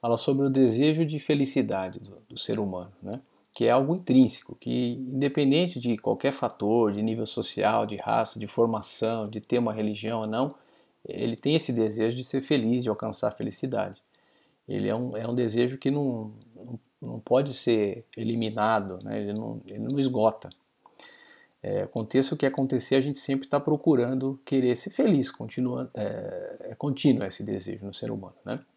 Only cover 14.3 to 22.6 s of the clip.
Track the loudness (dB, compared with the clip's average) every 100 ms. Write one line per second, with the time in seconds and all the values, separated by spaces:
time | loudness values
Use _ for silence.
14.3 | _ _ _ -8 -4 -2 -2 -4 -6 -4
15.3 | 0 0 2 2 2 0 0 0 -2 -8
16.3 | -12 -20 -20 -14 -14 _ _ -10 -10 2
17.3 | 2 2 -2 2 4 2 -2 -10 -6 -2
18.3 | -2 -2 0 2 2 0 -8 -8 -6 -4
19.3 | -4 -6 -8 -12 -8 -4 0 0 4 4
20.3 | 2 -14 -20 _ _ _ _ -20 -20 -20
21.3 | -20 _ _ -4 -4 -2 -6 0 2 2
22.3 | 0 0 0